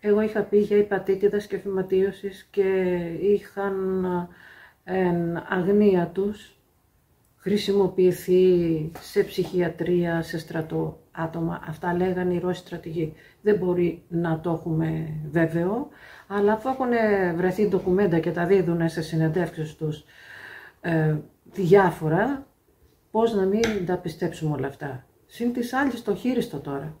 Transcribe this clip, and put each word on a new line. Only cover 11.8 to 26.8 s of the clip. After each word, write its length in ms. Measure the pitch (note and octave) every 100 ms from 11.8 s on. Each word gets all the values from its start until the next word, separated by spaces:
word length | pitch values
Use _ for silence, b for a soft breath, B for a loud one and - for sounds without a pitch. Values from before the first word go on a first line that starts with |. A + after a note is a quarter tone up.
| F3+
λέγανε 400 | F3 F#3 F3+ F3+
οι 40 | F3
Ρώσοι 220 | F3+ F3
στρατηγοί. 540 | - E3+ E3 D#3+ D#3 B B B
Δεν 140 | G#3 G3+
μπορεί 460 | F3+ F3 F3 D#3+ -
να 320 | E3+ E3+ D#3+
το 100 | F3
έχουμε 580 | D#3+ - D#3+ D#3+ D#3+ D#3+ D#3 D3+
βέβαιο, 580 | D3+ D#3+ D#3+ E3+ A3+ D4 B B B B
αλλά 240 | G3+ G3+
αφού 160 | G#3+ B3+
έχουνε 680 | C4 B3+ A#3+ A3 G3+ F#3 E3
βρεθεί 320 | F3+ F3+ G3+
ντοκουμέντα 500 | F#3+ F#3+ F3+ G3+ E3
και 120 | D#3+
τα 160 | E3 F3
δίδουνε 420 | G3 E3+ E3+ E3
σε 140 | D#3
συνεντεύξεις 720 | D#3 D#3+ D#3+ D#3+ E3 - D3+
τους, 300 | - D#3 D3+ - B B B B B B _
ε, 360 | E3+ E3 D#3 D3+ - _
διάφορα, 1000 | - - F3+ G3 F#3 D#3+ D#3 E3 A#3 C#4 - _ _ _ _ _ _
πώς 240 | G#3+ A3+
να 80 | G#3+
μην 440 | F#3+ G#3 A3+ G#3 F3
τα 100 | F3+
πιστέψουμε 580 | E3+ D#3 E3+ - D#3
όλα 120 | D3+ C#3
αυτά; 400 | C#3 D3 B2+ - _ _
Συν 260 | - A#3+
της 200 | A#3+ A#3+
άλλης, 300 | B3+ C#4 A#3
το 120 | -
χείριστο 440 | F#3 A#3+ B3 - C#3+
τώρα. 380 | - C#3